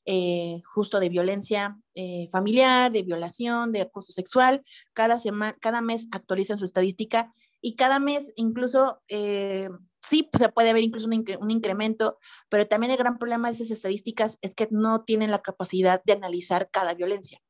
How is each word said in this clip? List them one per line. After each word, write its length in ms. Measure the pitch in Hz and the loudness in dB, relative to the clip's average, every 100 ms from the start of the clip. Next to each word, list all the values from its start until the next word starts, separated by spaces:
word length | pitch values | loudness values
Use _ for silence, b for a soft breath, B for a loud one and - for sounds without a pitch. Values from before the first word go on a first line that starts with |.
| - | -4
eh, 560 | 190 180 175 170 170 | -2 0 -2 -4 -8
justo 340 | - - 202 202 | -8 -4 -2 0
de 120 | 185 | 0
violencia, 680 | 175 180 202 208 208 202 208 _ | 0 0 -2 -2 -2 -2 -6 _
eh, 320 | - 185 180 170 | -12 -10 -8 -4
familiar, 580 | 190 196 233 262 254 254 | -2 0 4 6 6 4
de 120 | 220 | 2
violación, 720 | 185 170 170 - 240 240 233 | -2 -4 -6 -6 -4 -2 -2
de 100 | 214 | -2
acoso 280 | 185 - 180 | -4 -8 -14
sexual. 520 | - 185 254 254 269 - B B | -10 -2 4 6 6 0 B B
Cada 240 | - 226 240 | 0 2 2
sema-, 340 | 233 208 214 - | -2 -4 -4 -4
cada 200 | 226 233 | -4 -2
mes 280 | 233 226 226 | -2 -4 -4
actualizan 460 | 208 - 190 196 208 | -8 -4 -4 -2 -4
su 80 | |
estadística 680 | 190 190 185 185 220 226 226 b b b | -4 0 0 -2 -2 -2 -2 b b b
y 160 | 240 226 | -8 0
cada 220 | 262 277 | 2 2
mes 340 | 277 285 285 - | 0 -2 -4 -4
incluso... 640 | 226 226 247 262 262 - - | -2 0 0 2 2 0 -8
Eh, 600 | 208 208 202 196 190 190 175 _ _ | -6 -4 -2 -4 -4 -6 -12 _ _
sí, 260 | - 311 311 - | 0 0 2 2
se 120 | 233 | 2
puede 240 | - 226 | 4 4
ver 100 | 226 | 4
incluso 240 | 226 226 220 | 2 0 -2
un 60 | |
incre-, 260 | 226 220 185 | -2 -2 -4
un 100 | 208 | -2
incremento, 680 | 226 220 190 214 220 226 - B B B | -2 0 -2 -2 0 -2 -2 B B B
pero 180 | 208 208 | 2 4
también 240 | 214 240 | 2 2
el 80 | 254 | 0
gran 200 | 247 240 | 0 -2
problema 300 | 240 233 233 | -4 -2 -2
de 60 | |
esas 160 | 233 226 | -4 -6
estadísticas 680 | 214 196 202 226 220 220 - | -6 -6 -6 -6 -2 -2 -4
es 140 | 196 | -10
que 120 | - 220 | -4 -2
no 340 | 214 220 226 | 0 2 0
tienen 260 | 226 220 214 | 0 0 0
la 120 | 202 | -2
capacidad 600 | - 190 180 185 185 185 | -4 -8 -4 2 4 4
de 100 | - | 4
analizar 560 | 202 190 175 175 185 190 | 2 2 -6 0 -2 0
cada 220 | 196 180 | -2 -2
violencia. 440 | 170 175 202 180 - _ | -2 -4 -4 -8 -20 _